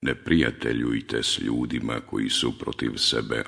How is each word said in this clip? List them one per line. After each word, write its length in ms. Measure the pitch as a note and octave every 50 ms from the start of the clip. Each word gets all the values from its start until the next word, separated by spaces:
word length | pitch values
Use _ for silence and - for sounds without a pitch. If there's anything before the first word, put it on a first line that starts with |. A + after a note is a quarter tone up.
Ne 140 | - C2 C2+
prijateljujte 1080 | - - - E2 E2 D2 A#1 A1+ - - A#1+ A1+ A1+ A#1 A#1 A1+ A1+ A1+ - A1 G#1+ -
s 160 | - - -
ljudima 600 | G1+ G1+ A#1 A#1+ A#1+ A#1 - - G1+ A1 A#1 A1
koji 300 | - - - G1+ G#1+ G#1
su 300 | - - - A#1+ A1 -
protiv 320 | - - A#1 - - A#1 G#1+
sebe 480 | - - - - A#1+ A1 G1+ A1+ A1+ G#1+